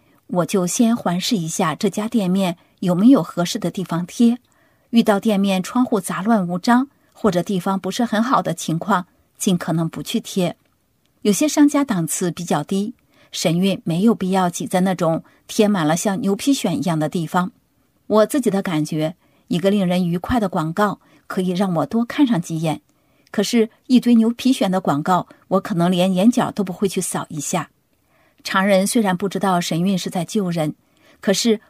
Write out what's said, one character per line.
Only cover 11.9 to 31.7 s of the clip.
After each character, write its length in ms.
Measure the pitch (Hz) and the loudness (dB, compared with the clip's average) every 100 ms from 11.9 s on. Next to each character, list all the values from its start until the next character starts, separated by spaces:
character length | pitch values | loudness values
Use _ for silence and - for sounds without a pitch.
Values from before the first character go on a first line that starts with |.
| 190 160 | -2 -2
次 240 | - 180 | -2 -4
比 140 | - | -4
较 200 | 175 165 | -2 -2
低， 300 | 147 196 208 - _ _ _ | -2 -4 -4 -8 _ _ _
神 280 | - 180 170 | -4 -2 0
韵 220 | 196 185 | 0 0
没 180 | - 165 | -2 2
有 120 | 220 | 2
必 160 | 202 185 | 2 0
要 180 | 190 180 | 0 0
挤 180 | - - | -2 -2
在 140 | 185 | 0
那 140 | 190 | 0
种 280 | 175 165 165 - _ - | 0 0 0 -4 _ -6
贴 220 | - 208 | 2 2
满 180 | 202 151 | 2 2
了 80 | 170 | 0
像 220 | 214 190 | 0 -2
牛 140 | 185 | -2
皮 200 | 202 - | -2 0
癣 180 | 269 202 | 0 0
一 80 | 165 | -2
样 160 | 180 160 | 0 0
的 100 | 151 | 0
地 180 | 180 156 | -2 -2
方。 260 | 185 185 - _ _ _ _ - | -2 -2 -6 _ _ _ _ 0
我 200 | 214 214 | 2 4
自 140 | 302 | 2
己 80 | 233 | 0
的 140 | 190 | 0
感 200 | 196 156 | 0 -2
觉， 340 | 151 156 156 - _ _ - | -2 -2 -4 -6 _ _ -6
一 100 | 180 | -2
个 120 | 190 | 2
令 160 | 208 180 | 2 2
人 220 | 175 180 | 0 0
愉 80 | 170 | -2
快 240 | - 247 | -2 -2
的 80 | 196 | 0
广 240 | 185 160 | -2 -4
告 280 | 165 208 151 _ _ - | 0 -2 -2 _ _ -10
可 160 | - | -4
以 80 | 185 | -2
让 240 | 180 196 | 0 0
我 120 | 165 - | 0 -2
多 180 | 226 | -2
看 220 | 233 - 277 | -2 2 2
上 140 | 190 | 2
几 220 | - 160 | -2 -4
眼， 180 | 160 147 _ _ _ _ _ | -2 -4 _ _ _ _ _
可 120 | - | -4
是 260 | 196 240 220 _ - | 0 2 2 _ 2
一 120 | 247 | 4
堆 140 | 240 | 6
牛 160 | 233 226 | 4 4
皮 220 | 233 254 | 2 0
癣 180 | 269 190 | 2 2
的 100 | 185 | 0
广 220 | 185 143 | 0 0
告， 240 | 160 180 - - - | 2 0 0 -12 -2
我 120 | 185 | -2
可 140 | 190 | 0
能 160 | 170 175 | 0 2
连 240 | 185 185 | 2 2
眼 160 | 180 208 | 4 4
角 200 | 247 - | 4 0
都 140 | - | -2
不 80 | 190 | -6
会 160 | 170 196 | -2 -4
去 120 | 185 | -2
扫 260 | 180 185 170 | -4 -6 -8
一 100 | 151 | -8
下。 320 | - 180 - _ _ _ _ _ _ _ | -6 -6 -6 _ _ _ _ _ _ _
常 200 | - 190 196 | -6 -2 2
人 200 | 190 202 | 2 2
虽 160 | 247 | 0
然 140 | 208 185 | 0 0
不 120 | 196 | -2
知 100 | 185 | -2
道 220 | 196 180 | 0 0
神 220 | 175 165 | 0 -2
韵 160 | 180 185 | 0 -2
是 100 | 190 | -4
在 160 | 190 | -6
救 240 | 165 220 180 | -4 -2 -2
人， 260 | 170 156 - _ _ _ _ | -2 -2 -4 _ _ _ _
可 120 | - | -2
是 280 | 190 233 214 _ | 0 2 0 _